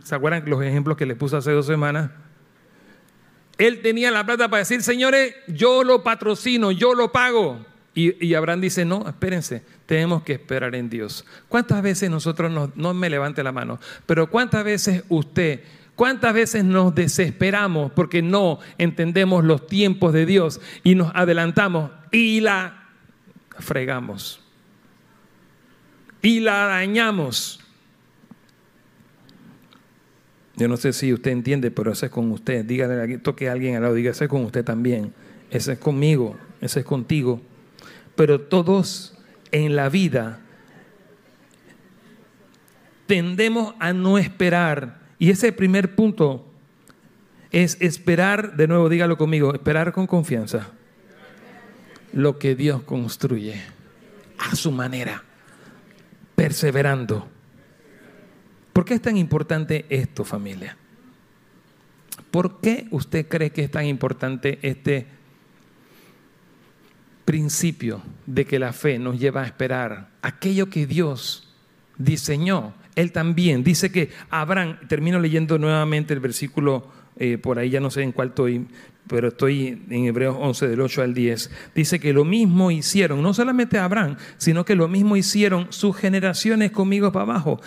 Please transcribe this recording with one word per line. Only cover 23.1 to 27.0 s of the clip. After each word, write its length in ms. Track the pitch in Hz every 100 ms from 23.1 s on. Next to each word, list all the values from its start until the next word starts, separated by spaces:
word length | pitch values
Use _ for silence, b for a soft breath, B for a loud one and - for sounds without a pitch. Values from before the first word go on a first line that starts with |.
| _ _ - _ -
fregamos 840 | - 139 131 127 123 98 - - _ _ _ _ _ _ _ _ _ _ _ _ _ _ _ _ - -
y 200 | 214 226
la 240 | 220 202 202
dañamos? 960 | 185 190 220